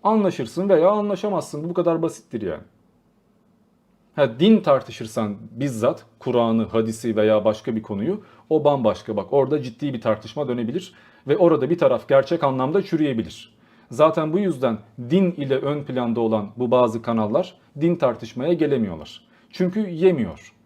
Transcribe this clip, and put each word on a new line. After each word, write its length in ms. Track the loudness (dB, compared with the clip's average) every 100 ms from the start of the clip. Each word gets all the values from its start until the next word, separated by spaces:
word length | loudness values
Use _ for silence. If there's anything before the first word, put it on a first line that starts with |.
Anlaşırsın 640 | 2 2 0 -2 -8 -4 2
veya 200 | 4 4
anlaşamazsın. 800 | 2 -2 -4 -2 -4 -4 -10 -6
Bu 40 |
kadar 280 | -2 0 0
basittir 400 | -2 -6 _ -8
yani. 220 | -6 -8 -14 _ _ _ _ _ _ _ _ _ _ _ _ _ _ 0
Ha, 240 | 0 4
din 200 | 4 6
tartışırsan 760 | 4 2 0 -12 -8 -4 -4 -6 -12
bizzat 540 | -6 -6 0 0 -2 -14 _
Kur'an'ı, 440 | -2 2 2 0
hadisi 520 | 0 0 -2 -4 -4 2
veya 300 | 2 4 2
başka 300 | -2 -4 -6
bir 60 |
konuyu, 420 | -6 -6 -4 -6 -10 -20 _
o 140 | 0
bambaşka. 540 | 2 2 0 -2 -6 -8
Bak 160 | 0
orada 280 | 0 2 -2
ciddi 320 | -6 -8 -8
bir 80 | -4
tartışma 460 | -2 -4 -6 -8 -6
dönebilir 460 | -4 -4 -6 -10 -20 -20 _ -2
ve 100 | 4
orada 320 | 4 4 0
bir 80 | 2
taraf 300 | 2 2 4
gerçek 360 | 4 4 0
anlamda 380 | 0 0 0 0
çürüyebilir. 760 | 0 0 0 -2 -6 -12 -20 _ _ _ _
Zaten 420 | 2 4 4 -2
bu 60 | 0
yüzden 380 | -2 0 -2 -2 -8 -14 0
din 220 | 2 2
ile 260 | 0 -2 -2
ön 260 | -2 -4
planda 360 | -4 -4 -2 0
olan 300 | 0 0 -4 -6
bu 140 | 0
bazı 300 | 4 2 0
kanallar 560 | -2 -2 0 0 -2 -12 _ -2
din 140 | 0 2
tartışmaya 580 | 0 -2 -10 -6 -2
gelemiyorlar. 720 | 0 0 0 -2 -6 -14 -20 _ _ _
Çünkü 300 | -4 -4 -2
yemiyor. 720 | -6 2 2 2 -4 -8 -20 _